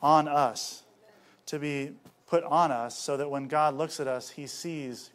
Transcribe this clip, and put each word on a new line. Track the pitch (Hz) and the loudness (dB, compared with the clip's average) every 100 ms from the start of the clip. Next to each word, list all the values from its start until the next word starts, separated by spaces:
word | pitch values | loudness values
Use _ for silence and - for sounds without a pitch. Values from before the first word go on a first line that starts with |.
on | 143 156 147 | 6 6 6
us, | 143 131 107 - - _ _ _ _ _ _ - | 4 2 0 -10 -12 _ _ _ _ _ _ -10
to | 151 | -6
be | 147 143 143 - - _ _ | -4 -4 -6 -10 -20 _ _
put | 170 | 0
on | - 156 165 | 4 4 4
us, | 123 120 - | 2 -4 -8
so | - 139 | -4 -2
that | 143 | -2
when | 139 135 | -4 -2
God | 151 151 139 | 2 2 2
looks | 147 - | -4 -4
at | 135 | -4
us, | 127 - | -4 -8
he | - 139 | -14 -12
sees | - 175 160 131 120 - | -10 -8 -8 -8 -10 -14